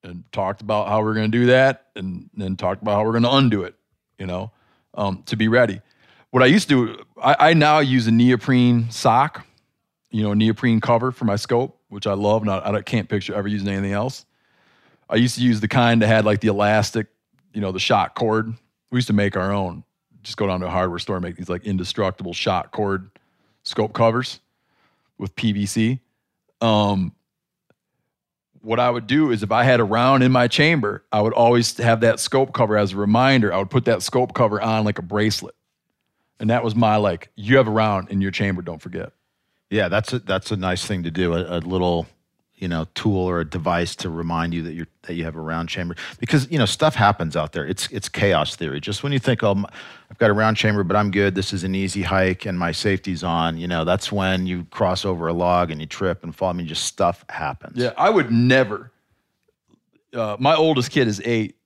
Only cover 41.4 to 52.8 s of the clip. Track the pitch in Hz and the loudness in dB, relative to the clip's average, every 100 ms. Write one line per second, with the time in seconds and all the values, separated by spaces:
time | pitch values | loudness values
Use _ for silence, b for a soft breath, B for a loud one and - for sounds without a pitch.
41.4 | 87 90 82 92 90 85 82 _ _ _ | -4 -6 -4 0 0 0 -4 _ _ _
42.4 | _ _ 92 85 80 - 110 95 90 87 | _ _ -6 -6 -6 -4 -2 0 0 -2
43.4 | 80 92 80 85 85 - 92 82 82 82 | -4 -4 -2 -2 -2 -6 -8 -6 -4 -4
44.4 | 85 85 82 82 82 _ - 85 82 80 | -4 -4 -8 -10 -14 _ -12 -8 -8 -8
45.4 | 80 82 82 - 85 82 B B - 143 | -8 -6 -6 -8 -8 -10 B B -2 0
46.4 | 127 160 107 - 156 - 104 98 82 80 | 0 0 0 2 0 4 2 2 -4 -4
47.4 | 76 85 71 95 - 101 - - 101 82 | -4 -6 -6 -6 -8 -10 -10 -2 2 2
48.4 | 76 - 80 69 85 101 143 139 135 117 | 0 -6 -8 -8 -8 -6 -4 -2 -2 0
49.4 | 107 98 98 B B B B - 113 104 | 0 -2 -4 B B B B 0 2 4
50.4 | 110 107 110 104 90 101 104 95 101 92 | 0 2 0 0 0 0 2 2 0 0
51.4 | 95 98 95 95 98 101 87 95 95 92 | -4 -6 -4 -4 -4 -4 -2 0 0 -2
52.4 | 104 90 85 80 | -6 -4 -4 -2